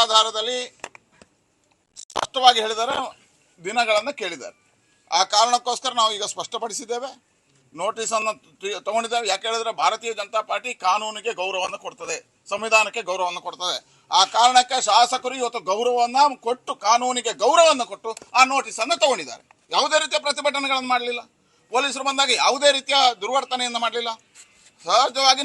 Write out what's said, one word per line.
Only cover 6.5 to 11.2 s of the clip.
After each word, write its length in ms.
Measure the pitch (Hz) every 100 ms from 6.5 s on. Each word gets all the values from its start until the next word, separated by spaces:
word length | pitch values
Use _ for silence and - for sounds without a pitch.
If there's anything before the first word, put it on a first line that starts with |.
| 233 226 196 233 240 262 - _ _ _ _ _ 151
ನೋಟಿಸನ್ನು 500 | 185 220 220 220 220 214 _ 151
ತಿ-, 180 | 190 196 -
ತಗೊಂಡಿದ್ದೇವೆ. 380 | 220 226 233 220
ಯಾಕೆ 140 | 190 226
ಹೇಳಿದ್ರೆ 220 | 226 226 214
ಭಾರತೀಯ 300 | 165 220 233 214
ಜನತಾ 220 | 202 220 208
ಪಾರ್ಟಿ 220 | 202 240 - 185
ಕಾನೂನಿಗೆ 460 | 190 214 214